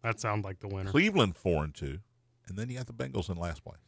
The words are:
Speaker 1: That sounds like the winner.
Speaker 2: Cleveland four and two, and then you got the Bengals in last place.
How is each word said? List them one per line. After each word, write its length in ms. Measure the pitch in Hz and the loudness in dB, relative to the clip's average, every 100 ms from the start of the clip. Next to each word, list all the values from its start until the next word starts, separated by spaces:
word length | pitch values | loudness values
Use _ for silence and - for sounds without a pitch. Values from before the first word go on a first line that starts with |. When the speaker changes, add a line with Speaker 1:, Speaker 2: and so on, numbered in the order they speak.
Speaker 1:
That 160 | 117 113 | -2 -2
sounds 240 | 113 107 98 | -2 -2 -2
like 140 | 98 | -8
the 80 | 101 | -8
winner. 240 | 98 95 | -6 2
Speaker 2:
Cleveland 440 | 131 196 196 107 87 | 4 6 6 4 4
four 280 | 98 80 | 2 2
and 100 | 76 | 2
two, 260 | - 71 73 - _ _ _ - | -4 -8 -8 -12 _ _ _ -12
and 100 | 95 | -8
then 120 | 120 | -6
you 80 | 127 | -6
got 100 | 127 | -10
the 60 | |
Bengals 360 | 117 131 123 90 | -8 -4 -4 -4
in 80 | 87 | -4
last 260 | 85 82 | -4 -6
place. 160 | - - | -12 -20